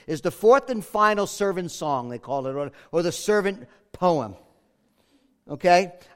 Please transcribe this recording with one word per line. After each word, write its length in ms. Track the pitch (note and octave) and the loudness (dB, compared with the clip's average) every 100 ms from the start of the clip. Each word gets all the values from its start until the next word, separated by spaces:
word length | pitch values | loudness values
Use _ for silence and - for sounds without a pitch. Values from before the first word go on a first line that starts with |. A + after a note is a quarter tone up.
| - | -10
is 160 | D#3 | -6
the 100 | - | -6
fourth 380 | - G#3+ C4+ C4+ | 2 4 4 2
and 140 | A3+ | -8
final 440 | - G#3 G#3+ G#3 G3 | -4 2 2 2 -2
servant 440 | - G3 F#3 F3 | -2 -4 -4 -6
song, 380 | - D#3 C3+ A#2+ | -6 -4 -4 -6
they 100 | A#2+ | -10
call 280 | - C#3 C3 | -6 -6 -4
it, 80 | C#3 | -6
or, 160 | C#3+ - - | -8 -12 -6
or 120 | E3 | -2
the 80 | E3+ | -2
servant 560 | - - G#3 G3 G3 B2 _ _ | -2 0 0 0 -6 -14 _ _
poem. 420 | - F3+ D#3+ A2 F#2 _ _ _ _ _ _ _ _ _ _ - | -2 0 0 -4 -12 _ _ _ _ _ _ _ _ _ _ -14
Okay? 440 | C#3+ F3+ F3 F#3+ - - | 0 4 4 4 -8 -20